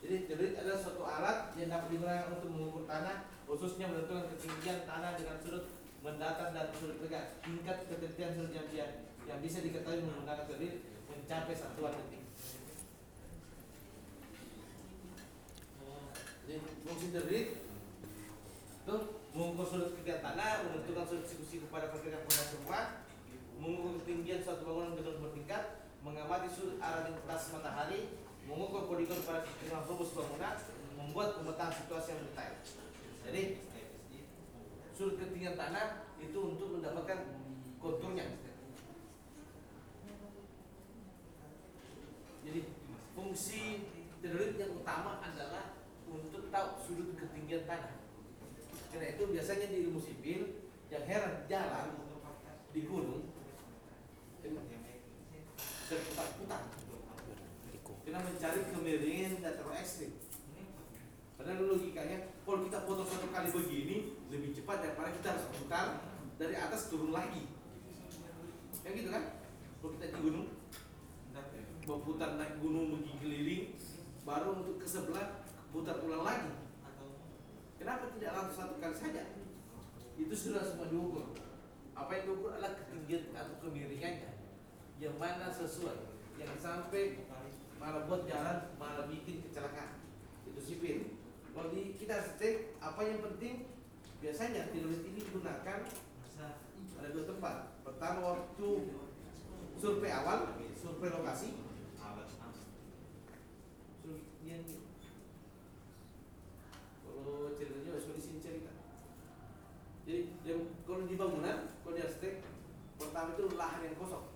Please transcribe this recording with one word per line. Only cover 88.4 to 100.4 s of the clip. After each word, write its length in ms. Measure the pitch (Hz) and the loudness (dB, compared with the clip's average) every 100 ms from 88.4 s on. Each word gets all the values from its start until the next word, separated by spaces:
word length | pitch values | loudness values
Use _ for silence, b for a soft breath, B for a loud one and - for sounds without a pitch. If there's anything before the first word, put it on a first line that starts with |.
| 160 175 - | 4 2 0
malah 320 | - 147 147 147 | -4 -2 -2 -2
bikin 400 | 156 - 160 - | -2 -2 -4 -4
kecelakaan. 560 | 143 143 143 147 - - - - - - | -2 -2 -2 -6 -8 -10 -12 -12 -10 -8
Itu 80 | - | -6
sipil. 560 | 135 165 170 - - - - - - | -4 0 2 2 0 -4 -10 -12 -8
Kalau 160 | - 165 | -2 0
di 240 | 185 196 | 0 0
kita 240 | 196 214 202 | -2 2 2
arsitek, 560 | 196 - 220 220 - - | 2 4 6 6 2 -4
apa 180 | 190 170 214 | -4 2 4
yang 160 | 214 | 4
penting? 480 | - 190 240 247 247 - - - - - | 0 -2 -2 -2 -6 -8 -12 -14 -12 -4
Biasanya 560 | 151 151 226 220 - | 0 2 2 2 2
telolet 320 | 165 156 165 185 | 2 2 2 0
ini 160 | 202 | -2
digunakan 560 | 202 190 170 147 170 202 233 - - - - 147 151 - - 196 - 165 | -2 0 0 -2 0 -2 -2 -6 -8 -10 -10 -8 -6 -6 -10 -8 -8 -4
ada 100 | 147 | -2
dua 100 | 156 156 | 0 0
tempat. 480 | 190 170 - - - 135 | 2 0 0 -4 -8 -8
Pertama, 320 | - - 180 180 | -2 2 4 6
waktu 340 | 175 - - 202 202 - - - - - - - - - - | 4 2 0 6 6 6 -2 -6 -10 -10 -10 -8 -8 -6 2
survei 320 | 208 - 185 | 6 8 6
awal, 480 | - - 320 | 6 8 6